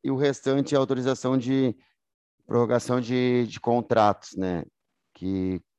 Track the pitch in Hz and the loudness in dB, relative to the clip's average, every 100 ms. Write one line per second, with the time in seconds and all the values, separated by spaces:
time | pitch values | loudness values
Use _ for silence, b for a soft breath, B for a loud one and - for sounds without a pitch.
0 | 135 135 143 135 - 135 139 143 131 131 | -2 0 0 0 0 0 2 0 2 0
1 | 127 127 127 131 120 135 131 - b b | -2 -2 0 0 0 0 0 -2 b b
2 | _ _ _ _ - 120 117 120 - 127 | _ _ _ _ -2 0 2 0 0 -4
3 | 117 127 127 123 117 - - 120 113 117 | -2 0 2 0 -2 -4 0 0 2 4
4 | 104 98 - - 92 87 - _ _ _ | 4 2 -6 -6 -4 -4 -6 _ _ _
5 | _ - 92 95 92 92 _ | _ -10 -6 -4 -4 -6 _